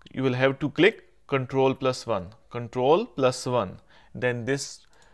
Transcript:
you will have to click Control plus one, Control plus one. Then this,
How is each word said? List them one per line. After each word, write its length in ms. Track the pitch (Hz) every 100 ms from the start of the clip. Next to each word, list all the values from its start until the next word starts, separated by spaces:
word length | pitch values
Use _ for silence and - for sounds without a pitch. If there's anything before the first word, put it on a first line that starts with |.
| -
you 120 | -
will 100 | 135
have 260 | 127 135 135
to 100 | 147
click 400 | - 180 - - _ -
Control 460 | 139 127 135 131
plus 320 | 131 131 127 -
one, 220 | 104 87 - _
Control 560 | 120 120 127 127 170 247
plus 400 | - 127 131 -
one. 340 | 123 95 - - _ _
Then 320 | 120 123 120 113
this, 400 | 139 - - _ _ _